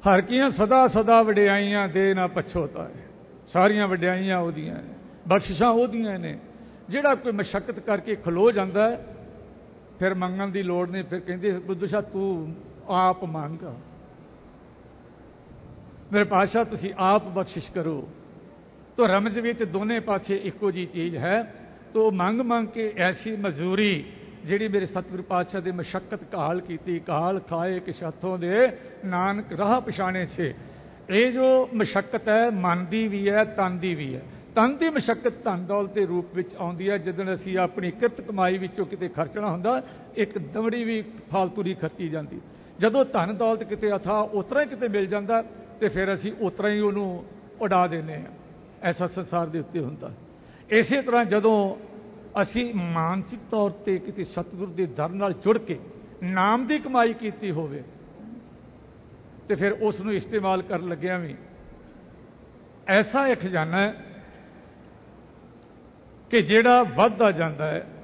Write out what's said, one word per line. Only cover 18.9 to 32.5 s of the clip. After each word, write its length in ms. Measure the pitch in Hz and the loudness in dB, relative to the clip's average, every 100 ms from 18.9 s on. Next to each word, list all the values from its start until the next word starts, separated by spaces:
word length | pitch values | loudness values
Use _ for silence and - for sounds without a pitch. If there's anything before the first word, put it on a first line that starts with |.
| - | 2
ਤੋ 100 | 233 | 4
ਰਮਜ਼ 320 | 190 208 214 | 4 2 0
ਵਿੱਚ 260 | 233 233 | -2 -2
ਦੋਨੇ 360 | 214 180 208 233 | -2 -2 0 -2
ਪਾਸੇ 360 | 220 196 190 196 | 0 -2 0 -2
ਇੱਕੋ 340 | 196 - 202 | -2 -2 -2
ਜਿਹੀ 160 | 175 175 | -2 -4
ਚੀਜ਼ 300 | 175 165 160 | -4 -4 -2
ਹੈ। 380 | 175 208 226 - - - - | 0 0 0 -12 -20 -20 -4
ਤੋ 160 | 220 220 | 2 4
ਮੰਗ 300 | 190 180 226 | 4 2 2
ਮੰਗ 280 | 254 233 220 | 2 0 0
ਕੇ 240 | 226 220 208 | -2 -4 0
ਐਸੀ 400 | 180 185 220 220 | 0 0 -6 -4
ਮਜ਼ਦੂਰੀ, 680 | 202 143 175 190 208 175 - - - - | -4 -2 -2 2 2 2 -4 -14 -18 -16
ਜਿਹੜੀ 240 | 156 196 220 | -2 -2 0
ਮੇਰੇ 180 | 202 185 | -2 -2
ਸਤਿਗੁਰੂ 360 | 190 185 180 | -6 -6 -10
ਪਾਤਸ਼ਾਹ 380 | 180 180 175 196 | -2 -2 -2 -4
ਦੇ 120 | 175 | -6
ਮਸ਼ੱਕਤ 520 | 180 165 185 185 208 | -6 -6 -8 -8 -12
ਕਾਲ 360 | - 190 151 175 | -10 -6 -2 -4
ਕੀਤੀ, 380 | - 160 - 170 | -6 -10 -6 -6
"ਕਾਲ 420 | 170 151 170 190 | -2 -2 0 -2
ਖਾਏ 400 | 190 165 175 185 | -4 -4 -2 -4
ਕਿਛ 240 | 180 - | -6 -10
ਹੱਥੋਂ 340 | 170 156 180 185 | -10 -8 -6 -4
ਦੇ, 300 | 170 202 254 - - - | 0 4 4 2 -14 -12
ਨਾਨਕ 480 | 196 180 190 202 208 | -6 -2 0 -2 -6
ਰਾਹ 280 | 165 202 254 | -2 2 2
ਪਛਾਣੇ 460 | - - 190 185 175 | 0 -4 -2 -2 -4
ਸੇ।" 280 | - 160 120 - - - - - | -4 -4 -4 -14 -18 -20 -20 -2
ਇਹ 220 | 196 247 | 2 4
ਜੋ 360 | 247 262 262 254 | 4 6 6 4
ਮਸ਼ੱਕਤ 540 | 233 208 196 196 226 220 | 0 0 0 -2 -4 2
ਹੈ, 220 | 214 233 | 4 4